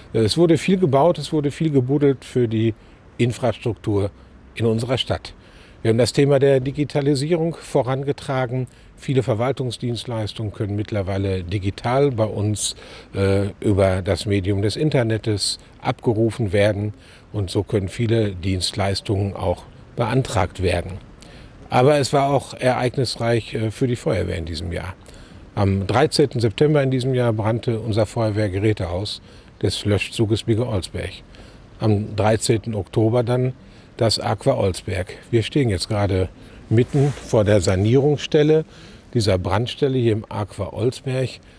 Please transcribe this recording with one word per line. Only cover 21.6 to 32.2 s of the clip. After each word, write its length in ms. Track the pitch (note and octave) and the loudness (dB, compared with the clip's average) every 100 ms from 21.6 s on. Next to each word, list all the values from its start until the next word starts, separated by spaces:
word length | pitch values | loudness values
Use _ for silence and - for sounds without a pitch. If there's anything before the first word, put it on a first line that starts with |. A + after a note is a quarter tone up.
| - | -2
Aber 280 | B2 C3+ D3 | 2 4 4
es 140 | B2+ | 2
war 180 | C#3+ C#3 | 0 2
auch 240 | C#3 - - | 0 -2 -2
ereignisreich, 1000 | B2+ A#2+ B2+ C#3+ B2 - A#2 A#2+ - | 0 0 0 -2 -4 -2 0 0 -2
äh, 180 | A#2+ A2 | -4 -4
für 160 | - C3 | -2 -2
die 80 | A#2+ | -2
Feuerwehr 400 | E3 G2+ F#2 F2 | -2 -2 -2 -4
in 80 | |
diesem 300 | E2 D#2 F2+ | -6 -8 -6
Jahr. 220 | F2 F#2 - - - - - - - | -6 -8 -12 -18 -20 -20 -20 -10 0
Am 320 | G2 G2 F#2+ | 2 2 0
dreizehnten 540 | A#2 D#3 - C#3+ A#2+ | 2 2 2 0 2
September 420 | A2 - D3+ D3+ | 0 2 2 4
in 80 | C3+ | 2
diesem 220 | C3 B2 | 0 0
Jahr 180 | B2+ A#2+ | 0 0
brannte 480 | A2 G#2+ A2+ - A2+ | 0 0 -2 -2 -2
unser 260 | A#2 G#2 G#2 | -2 0 0
Feuerwehrgerätehaus 1160 | - A2 G#2 G#2+ F#2+ A2 G#2 F2 F2+ G#2 - - - - - | 0 -2 0 -2 0 0 0 -2 -4 -6 -8 -14 -20 -20 -4
des 240 | G#2 - G#2 | -4 -2 0
Löschzuges 580 | G2+ - - G#2+ A2 | 0 0 -2 0 0
Bigge 240 | - A2 A#2+ | 0 -2 0
Olsberg. 440 | G#2 - - - - - - - - - - | -4 -6 -8 -10 -12 -18 -20 -20 -20 -20 -4
Am 380 | A2 G2+ G#2+ | 0 0 0
dreizehnten 580 | G2+ | 0